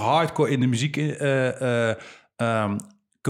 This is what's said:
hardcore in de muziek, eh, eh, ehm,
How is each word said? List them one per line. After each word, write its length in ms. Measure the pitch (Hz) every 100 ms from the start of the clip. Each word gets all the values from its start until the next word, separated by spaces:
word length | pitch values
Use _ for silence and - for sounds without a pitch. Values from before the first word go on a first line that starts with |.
| 107
hardcore 440 | 156 160 - 120
in 80 | 135
de 80 | 127
muziek, 300 | 117 147 147
eh, 920 | 151 - 143 135 127 - 127 117 113
eh, 60 | 110 - - _ -
ehm, 420 | 117 110 104 101 - - _ _ 139